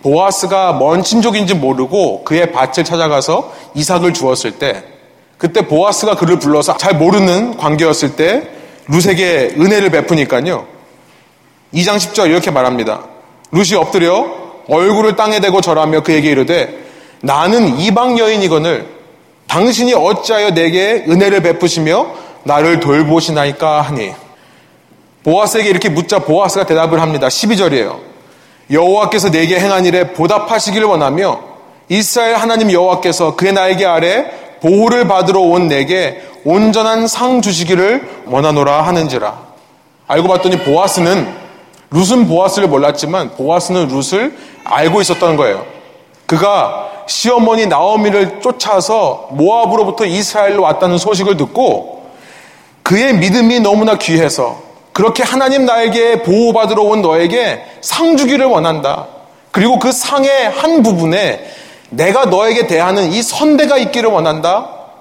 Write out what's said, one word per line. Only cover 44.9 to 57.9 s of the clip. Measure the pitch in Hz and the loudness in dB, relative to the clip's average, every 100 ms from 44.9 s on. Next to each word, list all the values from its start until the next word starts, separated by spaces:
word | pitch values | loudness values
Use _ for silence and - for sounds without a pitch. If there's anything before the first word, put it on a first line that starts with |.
| 202 | 2
있었던 | 180 170 170 151 | 0 0 0 2
거예요. | 123 95 - - - - _ _ - | 0 -2 -6 -18 -20 -20 _ _ -4
그가 | 160 202 196 110 - - - - | 0 2 2 0 -4 -12 -14 -10
시어머니 | - 233 247 226 226 208 | -4 0 2 2 2 0
나오미를 | 147 185 214 208 202 185 - | 0 0 0 2 2 0 -2
쫓아서 | 247 247 - 196 - 220 160 - - | -4 -2 0 0 0 0 0 -4 -6
모압으로부터 | 135 175 233 208 202 190 - 202 | 0 2 2 0 0 0 -2 -2
이스라엘로 | 185 196 214 202 202 | -2 -4 0 0 2
왔다는 | 165 151 180 175 | 0 2 0 0
소식을 | 202 196 196 175 | 0 -2 0 0
듣고, | 143 220 247 - - - - - - - - - - _ | -2 0 0 0 -6 -16 -20 -20 -20 -20 -20 -20 -20 _
"그의 | - 190 269 | -2 0 2
믿음이 | 208 185 240 226 240 | 2 2 2 2 2
너무나 | 202 214 220 208 | 2 2 2 0
귀해서 | - 165 151 - 120 120 - - _ | 0 0 0 0 -4 -6 -16 -20 _
그렇게 | - 220 233 | 0 0 0
하나님 | 240 254 269 277 247 | -2 0 0 2 2
날개에 | 233 226 233 233 233 | 2 0 0 0 0
보호받으러 | 175 208 233 226 208 214 | 0 2 2 2 0 2
온 | 208 214 | 2 2
너에게 | 170 160 170 240 214 113 - - | 2 2 0 0 -2 -4 -10 -16
상 | - | -8